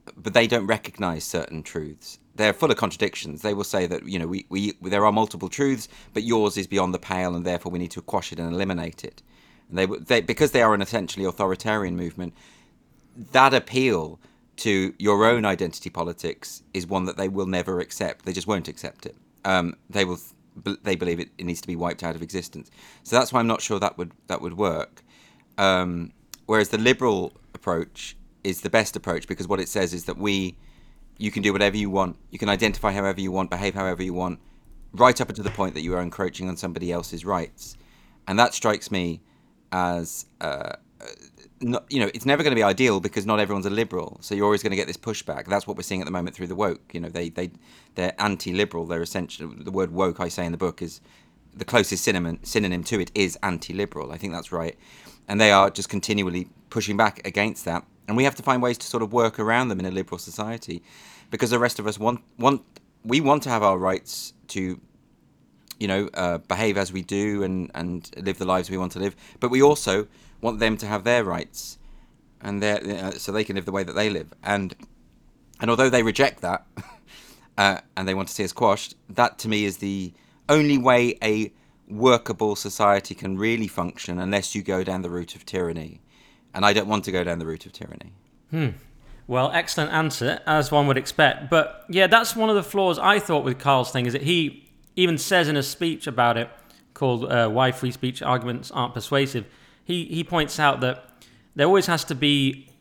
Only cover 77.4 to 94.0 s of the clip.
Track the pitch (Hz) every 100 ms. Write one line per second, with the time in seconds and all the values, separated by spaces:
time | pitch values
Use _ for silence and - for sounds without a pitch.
77.4 | _ - 101 92 - - 95 95 92 -
78.4 | 95 - 113 101 - - - 98 120 -
79.4 | 110 104 101 92 101 98 90 - _ _
80.4 | - 151 147 139 123 123 120 - 110 107
81.4 | 104 _ _ _ - 107 127 120 - 104
82.4 | 107 101 101 - 104 101 - 90 98 95
83.4 | 110 117 107 - 87 - - 90 92 101
84.4 | 95 104 95 92 92 92 90 87 85 -
85.4 | - 92 87 82 80 82 _ _ _ _
86.4 | _ 95 101 101 101 107 98 92 87 85
87.4 | 80 80 - - - - - - _ _
88.4 | - 156 135 - - - - - - 127
89.4 | 135 170 - - 151 160 156 - 120 -
90.4 | - 151 143 147 143 131 - - 147 -
91.4 | 139 165 147 - - 175 185 226 226 226
92.4 | 220 202 - 196 185 165 185 208 202 151
93.4 | 131 127 143 131 123 131